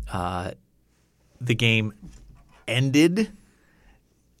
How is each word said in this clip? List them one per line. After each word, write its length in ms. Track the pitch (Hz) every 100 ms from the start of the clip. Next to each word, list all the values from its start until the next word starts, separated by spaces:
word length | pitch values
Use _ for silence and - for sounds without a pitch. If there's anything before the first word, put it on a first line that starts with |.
| -
uh, 400 | 95 90 90 92 - _ _ _ _ _ _ _ -
the 160 | 123 117
game 360 | 117 113 107 - - - - - _ - -
ended 640 | 123 135 139 170 190 214 - _ _ _ _ _ _ _ _ _ _